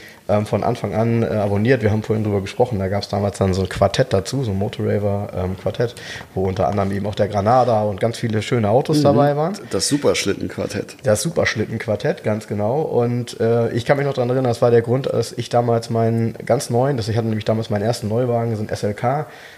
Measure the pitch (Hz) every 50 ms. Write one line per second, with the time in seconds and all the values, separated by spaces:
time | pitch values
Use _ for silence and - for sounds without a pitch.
0 | - - - - - - 101 104 107 - - 101 - - 120 - - 104 87 107
1 | 113 117 117 117 113 - - 107 101 104 101 101 107 120 135 120 110 104 104 110
2 | 107 - 110 110 107 107 101 101 95 98 - - - - 110 95 95 95 101 101
3 | - - - 98 101 101 - - 98 95 92 95 95 92 - - 98 95 - -
4 | 127 - - 98 90 - - 139 135 110 95 95 101 107 - - 107 107 104 104
5 | 101 101 101 101 104 101 - 95 92 92 95 - - 95 - - 120 113 - -
6 | - - - - - - - - 185 95 92 92 90 71 98 104 98 98 101 98
7 | 98 104 101 - 107 98 104 104 98 107 123 131 127 127 113 107 107 107 101 92
8 | - 113 117 - - 113 107 107 104 - 131 120 110 101 107 127 143 - 156 151
9 | 147 143 139 - 143 147 143 147 151 185 202 - - 120 - 98 95 - 139 147
10 | 143 117 90 - - 101 95 - 95 95 - - 98 - - 104 - - - -
11 | - 127 107 - - 170 165 - - 107 - 110 104 - 123 110 - - 104 101
12 | - 147 185 - - 113 107 110 - - 107 104 104 107 123 120 120 - - 120
13 | 120 120 120 123 120 - - - 110 113 117 117 117 - - 117 113 - 139 127
14 | 143 143 131 - 123 120 127 135 131 123 117 - 131 123 120 117 113 - 117 135
15 | 135 - - 113 113 - - - 113 - - 120 120 120 117 113 113 - 117 113
16 | 117 117 113 113 113 113 - - - - 117 120 - - 120 117 127 139 147 120
17 | 101 110 104 117 113 113 110 107 104 - 113 110 110 - 107 104 101 113 123 -
18 | - 101 107 117 127 123 120 117 117 117 113 104 107 - - - - 104 104 -
19 | - 123 135 151 147 - - - - - -